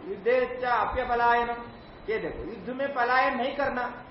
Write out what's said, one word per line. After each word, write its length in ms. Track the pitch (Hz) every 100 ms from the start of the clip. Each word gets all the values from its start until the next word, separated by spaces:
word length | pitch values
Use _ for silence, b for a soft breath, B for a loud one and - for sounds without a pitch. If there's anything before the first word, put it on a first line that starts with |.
| 170
युद्धे 520 | 196 202 254 247 247
च 40 |
अप्यपलायनम। 1000 | 247 233 208 254 240 240 240 240 233 240 - - - - -
ये 80 | 208
देखो, 200 | 160 139
युद्ध 320 | 151 208 196
में 240 | 262 277
पलायन 420 | 247 240 254 269 247
नहीं 200 | 269 277
करना, 480 | 269 247 247 - -